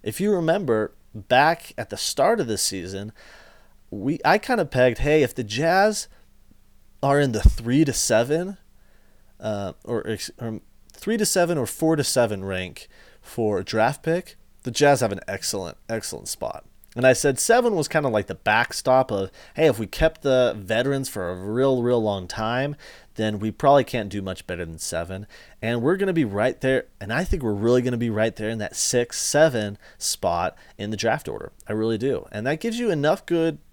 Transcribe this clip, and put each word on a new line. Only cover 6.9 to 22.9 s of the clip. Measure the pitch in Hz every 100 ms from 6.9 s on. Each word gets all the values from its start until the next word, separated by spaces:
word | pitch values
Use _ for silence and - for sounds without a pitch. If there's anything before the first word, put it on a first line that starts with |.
| -
are | 139 143
in | 143
the | 110
three | - - 117 139 147
to |
seven, | 117 - 110 127 156 185 190 _ _ _ - _ _ - -
uh, | 110 101 98 -
or | - 117 -
ex-, | 107 - -
or | 117 110 _ _ -
three | - - 226
to |
seven | 214 190 170 165
or |
four | 113 - 160 156
to |
seven | 135 131 113 101
rank | 95 92 92 - - - - -
for | - - 110 98
a |
draft | 98 110 117 151
pick, | - 170 - - - _
the | -
Jazz | 113 147 139
have | 117
an | 98 -
excellent, | 98 - 101 85 - -
excellent | 113 - 55 -
spot. | - - - - _ -
And | 120 131
I |
said | 123 143 131
seven | - 233 240
was | 190 143
kinda | 160 143
like | 107 98
the |
backstop | 92 - 110 117 - - 127 127
of, | 101 95 - -
hey, | - 156
if | 110
we | 104
kept | - 160 -
the | 143 127 123 107
veterans | 95 113 127 139 131
for | 104 90
a |
real, | 92 98 113 135 131
real | 120 123
long | 107 98 90
time, | - 110 123 143 147 -